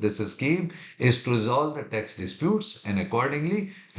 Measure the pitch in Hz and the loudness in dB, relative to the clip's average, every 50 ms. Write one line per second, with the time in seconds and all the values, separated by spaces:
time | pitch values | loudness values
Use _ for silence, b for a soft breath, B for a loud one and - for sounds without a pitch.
0 | 107 104 104 - 107 101 - - 135 143 165 190 180 170 B B B B B B | 0 0 0 0 -4 -4 -4 -2 0 2 2 2 0 -2 B B B B B B
1 | 127 127 120 - - 127 120 113 104 117 123 139 151 151 - 110 104 - - 110 | 4 4 4 4 2 0 2 2 2 2 2 2 2 0 -2 -6 -8 -4 -4 -4
2 | - - - - 92 92 - - 151 185 214 214 214 - - - - 104 101 95 | -4 -4 -6 -8 -8 -8 -4 0 2 2 2 2 0 -4 -10 -8 -4 0 0 0
3 | 87 92 117 117 127 139 143 147 151 170 202 214 196 B B B B B - | 0 2 2 2 2 2 0 0 0 0 0 0 -2 B B B B B 0